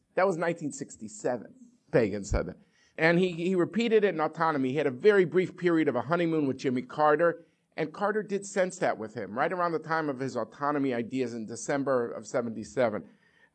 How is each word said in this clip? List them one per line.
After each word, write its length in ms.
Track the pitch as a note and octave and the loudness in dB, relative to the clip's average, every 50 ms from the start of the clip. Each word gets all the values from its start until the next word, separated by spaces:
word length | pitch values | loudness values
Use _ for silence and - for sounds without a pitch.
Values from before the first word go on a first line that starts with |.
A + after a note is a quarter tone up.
| _ _ _ | _ _ _
That 120 | F3+ F#3 | 2 2
was 100 | G3 F3 | 2 2
nineteen 340 | D#3+ F3 E3+ E3+ E3+ D#3+ C#3 | 0 -2 -2 -2 -2 -6 -8
sixty-seven. 760 | - - C3 - - - A2+ G#2 - - - C#3 B2 A#2 - - - - - - _ _ _ _ | -8 -8 -10 -12 -12 -14 -16 -16 -12 -6 -4 -4 -4 -4 -6 -12 -20 -20 -20 -20 _ _ _ _
Begin 320 | - C#3+ A#2 G2 G2 G#2 F#2+ | 2 2 2 2 0 -4 -2
said 240 | - - F2+ D#2 | -2 -2 0 0
that. 100 | E2+ F2 - - _ _ _ _ _ _ - | -4 -8 -12 -20 _ _ _ _ _ _ 0
And 180 | D#3+ E3 E3+ | 2 4 4
he, 140 | F3 F#3 F#3 | 4 2 2
he 240 | E3+ D#3+ E3 F#3 F#3+ | 0 -2 -2 0 2
repeated 480 | F3 E3 - E3 G#3+ A#3 A#3 A3+ G#3+ G3+ | 2 0 0 0 0 2 4 4 4 4
it 100 | G3 E3+ | 2 2
in 60 | D#3 | 0
autonomy. 520 | D3+ D3+ - E3 E3 D#3+ D#3 C#3 C3 B2+ | -2 -2 -2 0 0 0 2 0 0 0
He 40 | C3 | 0
had 100 | D#3 C#3+ | 0 0
a 60 | C#3+ | -2
very 320 | B2+ B2 - G#3 G#3 G3 F#3 | -2 4 4 6 6 6 4
brief 320 | D3 D3+ F#3 F#3 - - | 4 2 0 0 0 -4
period 320 | - F3 F3 E3+ D#3+ D#3 | -2 0 2 2 4 2
of 80 | C#3+ A#2+ | 2 0
a 60 | B2 | 0
honeymoon 460 | A2 C3 E3+ F3 F3 E3 D#3+ D#3 D3 | 0 0 0 0 2 2 2 2 0
with 100 | C3+ B2+ | 0 -2
Jimmy 240 | C3 - C#3 B2 B2+ | -2 -2 -2 -2 -2
Carter, 640 | B2 - - D3+ D3+ D3+ D3+ D3+ E3+ E3+ E3 E3 - _ _ _ _ _ _ | -4 -4 -2 2 4 4 6 6 4 2 2 -2 -8 _ _ _ _ _ _
and 160 | - E3 D#3 D#3 | -6 -6 -6 -4
Carter 280 | - G3+ G3+ G#3 G#3+ | -2 -2 0 0 -2
did 240 | G3+ G#3 G3+ G3 G3+ | -2 -2 -4 -6 -6
sense 320 | - - G3+ F#3 F#3 F3 - | -4 0 0 0 0 -2 -2
that 180 | E3 B2 - | -2 -2 0
with 160 | G2 A2 G#2+ - | -2 -6 -8 -8
him, 200 | A#2+ G2+ F#2 G#2 | -8 -8 -6 -2
right 180 | B2 D3+ E3+ F#3 | -2 -2 0 0
around 180 | F3+ F3 F3 | -2 0 0
the 80 | D#3+ D#3 | -2 -4
time 300 | D#3+ D3+ D#3+ D#3+ D#3 D3 | -2 -2 -2 -2 0 -2
of 100 | C3+ B2 | -2 -4
his 160 | C3+ C3 A2 | -4 -4 -4
autonomy 580 | B2 A2 - - - C#3+ C#3+ D3 C#3+ C#3 C3+ A#2+ | -4 -6 -6 -6 -4 -2 -2 0 0 0 0 0
ideas 400 | A#2 A#2 G2+ B2+ C3 B2+ A#2 A#2+ | -2 -4 -4 -2 -4 -2 -4 -4
in 140 | A#2 A2 | -8 -8
December 640 | G2+ A#2 A2 - - D3 C#3 C3+ C#3 C3+ B2 A#2 A2+ | -10 -10 -8 -4 -4 -2 -2 0 0 0 0 0 -2
of 160 | - A2 A2 | -6 -10 -10
seventy-seven. 760 | - - C3 A#2 A#2 G#2+ G#2+ G#2+ - - C3+ B2 A2 G#2 G2 - - _ _ _ _ _ _ _ _ | -4 -4 -4 -2 -4 -6 -8 -10 -6 0 0 2 2 0 -2 -6 -10 _ _ _ _ _ _ _ _